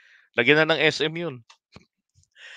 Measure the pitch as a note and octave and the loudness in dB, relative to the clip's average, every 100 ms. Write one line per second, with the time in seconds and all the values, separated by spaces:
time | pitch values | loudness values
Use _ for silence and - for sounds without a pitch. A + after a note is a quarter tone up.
0 | _ _ _ - A#2+ D3+ D#3 D#3 D#3 - | _ _ _ -2 2 2 2 2 0 0
1 | D#3 E3 E3+ B2+ - - _ - _ _ | -4 -4 -10 -12 -18 -20 _ -20 _ _
2 | _ _ _ _ - | _ _ _ _ -20